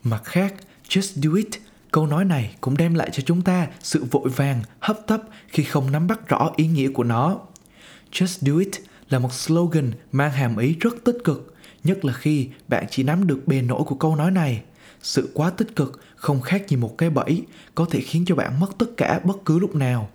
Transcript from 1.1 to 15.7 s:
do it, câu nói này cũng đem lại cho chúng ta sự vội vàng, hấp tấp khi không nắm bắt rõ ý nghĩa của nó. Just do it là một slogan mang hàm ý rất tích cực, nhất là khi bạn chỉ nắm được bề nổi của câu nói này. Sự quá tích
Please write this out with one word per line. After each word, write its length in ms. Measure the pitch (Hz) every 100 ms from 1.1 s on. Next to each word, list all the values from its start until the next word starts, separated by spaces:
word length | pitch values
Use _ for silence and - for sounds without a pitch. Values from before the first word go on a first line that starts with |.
| 143
do 100 | 151
it, 140 | 175 233 - - - _
câu 160 | 160 156
nói 180 | 147 196
này 300 | 151 104 -
cũng 160 | - 143
đem 160 | 170
lại 160 | 165 -
cho 120 | - 131
chúng 160 | 170
ta 260 | 185 180 151 -
sự 200 | - 151
vội 260 | 131 143 135
vàng, 320 | 127 139 131 107 -
hấp 200 | - 214 -
tấp 140 | 214 - - -
khi 160 | -
không 280 | 135 147 135
nắm 160 | 147 175
bắt 220 | 220 -
rõ 220 | - 151 -
ý 120 | 160
nghĩa 220 | 160 135
của 120 | 135
nó. 360 | 117 113 147 202 - - _ _ - - -
Just 260 | - 185 -
do 160 | 139 151
it 140 | 196 - - - -
là 100 | 131
một 140 | 123
slogan 580 | - - 160 170 156 131 110 -
mang 200 | 131 143
hàm 260 | 135 127 107
ý 180 | 123 160
rất 140 | 233 240
tích 140 | - 240
cực, 320 | - 139 - - - -
nhất 220 | 151 190 139
là 80 |
khi 360 | 120 156 151 127 - -
bạn 180 | 120 -
chỉ 140 | -
nắm 240 | 135 170 190
được 200 | 135 -
bề 140 | 135
nổi 220 | 120 127 -
của 100 | 139
câu 200 | 160 156
nói 160 | 160
này. 320 | 190 151 110 - - - -
Sự 260 | - - -
quá 160 | - 160
tích 260 | 180 220